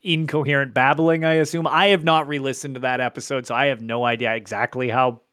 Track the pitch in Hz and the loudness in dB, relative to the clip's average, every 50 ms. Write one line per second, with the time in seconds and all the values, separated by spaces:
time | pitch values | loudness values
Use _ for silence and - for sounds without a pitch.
0 | _ 202 165 160 160 143 - 151 147 143 147 139 139 131 107 127 127 135 151 147 | _ 0 0 0 0 -2 -2 -2 0 2 0 0 0 0 2 2 4 4 4 4
1 | 160 165 165 165 160 160 160 160 156 147 - 170 160 151 135 160 185 202 202 180 | 2 2 2 2 2 0 2 2 0 0 -2 -4 -2 0 2 2 4 4 4 2
2 | 151 165 160 156 147 139 147 139 135 139 127 - - 143 135 127 127 127 127 123 | 4 2 2 2 2 0 -4 -4 -4 -4 -6 -6 -8 -10 -10 -4 -2 -2 0 0
3 | 127 120 - - 113 - 143 131 120 - 120 120 139 143 135 113 113 113 113 120 | -2 -2 -4 -6 -8 -6 -6 -6 -4 -4 -2 0 0 0 0 -2 -6 -6 -4 -2
4 | 123 120 120 113 123 113 113 113 107 - 110 101 113 123 - 127 127 123 113 127 | 0 0 0 0 -2 -2 -2 -4 -6 -8 -4 -4 -4 -4 -2 -4 -4 -2 2 2
5 | 131 131 123 113 _ _ | 2 2 0 -4 _ _